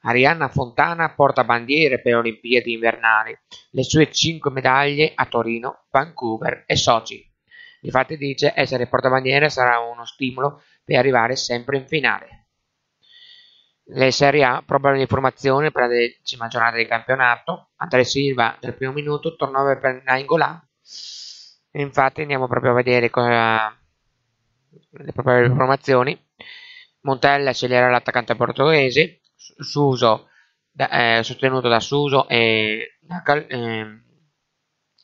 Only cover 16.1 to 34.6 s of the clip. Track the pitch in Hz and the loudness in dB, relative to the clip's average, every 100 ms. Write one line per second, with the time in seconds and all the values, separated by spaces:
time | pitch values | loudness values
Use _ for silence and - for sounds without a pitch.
16.1 | - - 120 117 120 117 117 113 117 120 | -4 -12 -10 -6 -2 0 0 -2 -4 -2
17.1 | 131 123 120 - 180 _ - - 127 123 | 0 2 0 -4 -10 _ -12 0 0 2
18.1 | 139 139 127 113 - 123 117 131 147 147 | 0 -2 0 -2 -4 -12 -8 -8 -6 -6
19.1 | 147 160 - 135 135 139 131 135 127 131 | -6 -6 -6 -4 0 0 0 -2 -4 -2
20.1 | 131 139 160 143 170 _ _ - - - | -4 0 0 0 -6 _ _ -20 -20 -18
21.1 | - - - - _ _ 151 143 147 135 | -18 -20 -20 -20 _ _ -8 -4 0 0
22.1 | - 147 135 123 127 131 120 123 123 117 | 0 -4 -4 -2 0 2 2 2 2 2
23.1 | 127 120 117 113 113 110 - _ _ _ | 0 2 2 2 0 -2 -10 _ _ _
24.1 | _ _ _ _ _ _ _ _ - - | _ _ _ _ _ _ _ _ -20 -10
25.1 | - 123 123 120 127 127 139 - 127 131 | -2 2 4 4 4 2 0 2 2 2
26.1 | - _ - - - - - - _ 143 | -4 _ -20 -20 -20 -20 -20 -20 _ -6
27.1 | 131 139 143 139 123 127 123 123 123 - | 0 2 2 0 -2 0 4 4 2 0
28.1 | 123 113 113 120 120 143 156 131 123 180 | -2 -2 -2 -2 0 2 4 2 2 0
29.1 | - _ _ - - 143 147 143 123 120 | -4 _ _ -20 -20 -8 0 0 2 2
30.1 | 110 - _ _ _ _ 139 135 139 117 | 2 -4 _ _ _ _ -6 -2 0 2
31.1 | 113 113 - 131 131 123 113 - 143 143 | 2 0 -2 -2 0 2 0 0 -2 0
32.1 | 135 - 120 113 110 107 107 117 _ 160 | 0 2 2 2 0 -2 -4 -8 _ -14
33.1 | 175 - 147 - 131 117 110 107 110 _ | -6 -2 -2 -4 -8 -6 -8 -10 -16 _
34.1 | _ _ _ _ _ | _ _ _ _ _